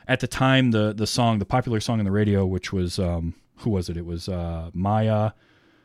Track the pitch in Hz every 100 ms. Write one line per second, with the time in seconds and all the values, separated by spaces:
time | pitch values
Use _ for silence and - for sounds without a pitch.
0 | - 127 123 - 131 131 127 110 107 104
1 | 104 - 117 110 98 131 123 110 - 113
2 | 98 101 104 98 95 92 - 98 90 -
3 | 90 85 82 - _ - 120 98 85 85
4 | 85 85 92 90 85 82 82 87 98 110
5 | 110 107 107 - _ _ _ _